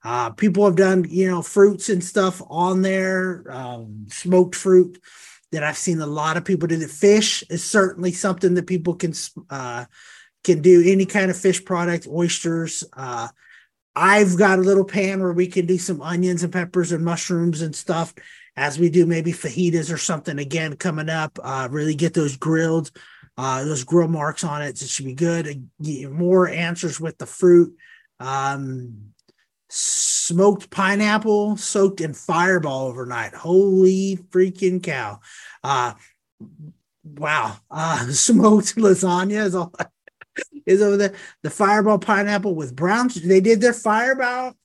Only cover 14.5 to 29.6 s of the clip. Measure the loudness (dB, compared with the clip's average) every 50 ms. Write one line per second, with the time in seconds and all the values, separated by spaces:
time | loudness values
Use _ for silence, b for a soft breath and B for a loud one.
14.5 | 4 4 4 4 4 4 2 0 -2 -2 -2 -2 -2 -2 -2 -2 0 0 0 0
15.5 | 0 -2 0 0 0 -2 0 -4 -6 -6 -6 -6 -2 -2 0 0 0 -2 -4 -4
16.5 | -4 -4 -6 -2 -2 -2 -2 0 -2 -2 -2 -2 -2 -4 -4 -4 -2 0 0 -2
17.5 | -2 -2 -6 -8 -8 -10 -6 -4 -4 -4 -4 -6 -8 B B B B B B B
18.5 | B -4 -4 -4 0 0 0 2 4 4 4 4 2 -2 -2 -4 -6 -6 -8 -8
19.5 | -4 -2 -2 0 0 0 -2 -4 -6 -6 -4 -4 -6 -6 -6 -8 -8 -8 -8 -6
20.5 | -6 -6 -6 -6 -8 -6 -6 -6 -4 -4 -6 -4 -4 -4 -6 -6 _ -14 -12 -8
21.5 | -8 -6 -6 -6 -6 -4 -2 -2 -2 0 -2 -2 0 0 -2 -2 -4 -6 -4 -2
22.5 | 0 0 0 0 0 -2 -2 -6 B B B B B B B B B -8 -6 -4
23.5 | -4 -4 -4 -6 -6 -6 -6 2 2 2 2 2 0 -2 -2 -4 -4 -4 -6 -6
24.5 | -6 -6 -8 -8 -10 -10 -10 -10 -10 -8 -8 -10 -6 -4 -2 -2 -2 -2 -4 -6
25.5 | -10 -14 -16 -18 _ _ -10 -8 -8 -8 -10 -10 -6 -2 0 2 4 4 4 2
26.5 | 0 -4 -4 -4 -4 -4 -6 -6 -6 -6 -8 -10 -10 _ -16 -16 -8 2 4 8
27.5 | 8 8 6 4 -2 b b b b b b b _ _ -10 -6 -6 -4 -4 -4
28.5 | -4 -6 -8 -8 -10 -10 -12 -14 -16 -18 -20 -20 _ _ _ _ _ _ _ _
29.5 | _ _